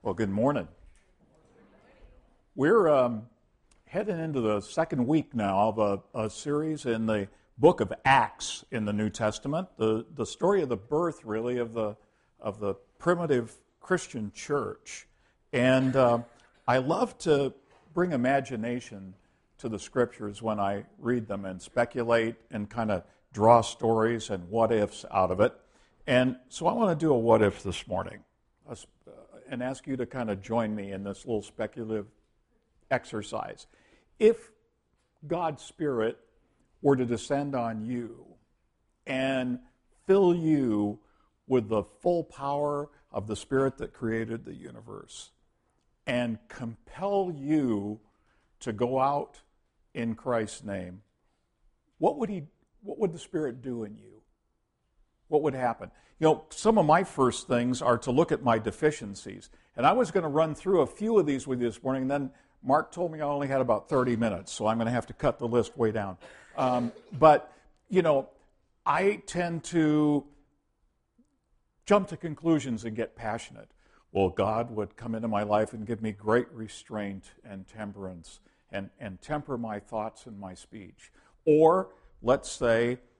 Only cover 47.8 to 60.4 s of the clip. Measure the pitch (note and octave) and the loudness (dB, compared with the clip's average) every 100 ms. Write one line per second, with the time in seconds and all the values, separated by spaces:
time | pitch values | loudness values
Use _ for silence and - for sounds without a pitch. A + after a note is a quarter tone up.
47.8 | G#2 G#2+ _ _ _ _ _ _ B2+ G#2 | -4 -10 _ _ _ _ _ _ -10 -2
48.8 | B2 C3 C3+ C#3+ - - _ _ _ _ | -2 0 0 -2 -6 -16 _ _ _ _
49.8 | _ - A#2 A2 - A#2+ G#2+ - G#2 F#2+ | _ -6 -6 -6 -2 -2 -2 -8 -10 -10
50.8 | F2+ F#2 _ _ _ _ _ _ _ _ | -10 -16 _ _ _ _ _ _ _ _
51.8 | _ _ E3 D4 A3+ G3 D3 _ _ _ | _ _ -2 0 -6 -6 -10 _ _ _
52.8 | G3+ - G3+ D#3+ - E3 D3 B2 B2+ A#2+ | -14 -4 -4 -4 -6 -4 -4 -6 -8 -8
53.8 | G#2 G#2+ G#2 F#2+ _ _ _ _ _ _ | -8 -12 -20 -20 _ _ _ _ _ _
54.8 | _ _ _ _ _ D3+ D3+ C3 B2 A2+ | _ _ _ _ _ 0 2 0 -2 -2
55.8 | F#2+ _ _ _ D#3 D3+ - - - A3 | -12 _ _ _ 2 2 -4 -2 2 4
56.8 | D3+ E3 F#3 - B2+ - - A#2+ B2 B2 | 6 4 2 2 2 2 -2 0 0 0
57.8 | B2 A#2+ - B2 - D3+ B2+ A2+ A2 - | 0 0 2 2 2 2 2 2 0 0
58.8 | D3+ D3+ G#2 G2+ - G2 - _ _ - | 0 0 -12 -12 -14 -16 -20 _ _ 2
59.8 | C3+ A3+ A3 F#3 D#3+ C#3+ | 2 4 2 0 0 0